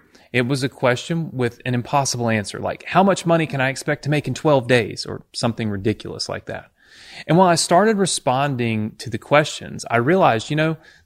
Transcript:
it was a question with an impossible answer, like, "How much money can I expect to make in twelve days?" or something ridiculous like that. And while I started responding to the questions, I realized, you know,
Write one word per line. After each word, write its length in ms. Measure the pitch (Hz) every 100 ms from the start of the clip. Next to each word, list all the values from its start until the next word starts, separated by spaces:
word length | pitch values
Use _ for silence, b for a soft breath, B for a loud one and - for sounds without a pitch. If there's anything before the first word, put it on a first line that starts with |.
| b b b
it 140 | 123 123
was 180 | 139
a 60 | 135
question 600 | - 131 123 - 170 160
with 280 | 127 120 - 127
an 80 |
impossible 560 | 123 113 143 135 120 117
answer, 280 | 110 98 107
like, 260 | 95 -
"How 180 | - 165
much 240 | 196 185 165
money 200 | 165 156
can 140 | 139
I 80 | 131
expect 360 | 131 - -
to 60 | 139
make 160 | 147 143
in 60 |
twelve 340 | 127 156 139 120
days?" 380 | 127 101 98
or 220 | - 98 -
something 340 | - 117 113 110
ridiculous 640 | 98 107 104 - - -
like 160 | 98 -
that. 240 | 101 - _ B B B B -
And 100 | 160
while 100 | 185
I 60 |
started 440 | 165 - 175 214 202
responding 1000 | 190 - - 127 143 127 117 110 107 -
to 140 | -
the 80 | 110
questions, 640 | - 143 151 - - 127 -
I 100 | 117
realized, 520 | 120 185 151 113 -
you 60 | 151
know, 200 | 160 156 b b